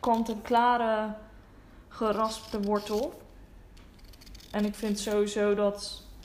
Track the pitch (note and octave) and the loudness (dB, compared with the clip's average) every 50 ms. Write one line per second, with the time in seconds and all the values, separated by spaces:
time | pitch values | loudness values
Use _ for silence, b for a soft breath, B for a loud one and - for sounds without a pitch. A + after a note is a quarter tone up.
0 | - B3 A#3 A3+ A3+ A3+ A3+ G#3 - - B3 A#3 A#3+ B3 A#3+ A#3+ A#3 A3 A3 G#3+ | 4 4 2 2 2 0 -2 -6 -2 4 4 6 6 6 4 4 4 2 2 2
1 | G#3+ G#3+ G#3 G#3+ - B B B B B B B B B B B B B - - | 0 -2 -6 -8 -12 B B B B B B B B B B B B B -6 -2
2 | A#3 G#3+ G3+ G3+ A3 A3 A3 - - - - G#3+ G3+ G3+ G#3+ G#3 G3+ G#3+ G#3+ G#3 | 0 0 2 2 2 0 -2 -6 -10 -6 -4 -2 0 2 0 0 0 0 -2 -2
3 | C4 D#4+ - - - - - - - - - - - - - - - - - - | -2 -2 -6 -12 -18 -20 -20 -20 -20 -20 -20 -20 -20 -20 -20 -20 -20 -20 -20 -20
4 | - - - - - - - - - - - G#3 G#3 G#3 G#3 - - G#3+ G#3 G#3 | -20 -20 -20 -20 -20 -20 -18 -18 -16 -6 -2 -2 0 -2 -2 -4 -2 -2 -2 -2
5 | - A3+ G#3 G#3 G#3 G#3 G#3 A3 G#3 G#3 G3+ G3+ G#3 G3+ G3+ G#3 - - - - | -2 0 2 2 2 2 2 2 2 4 4 4 2 2 2 0 -8 -10 -12 -12
6 | - - - - | -14 -18 -20 -18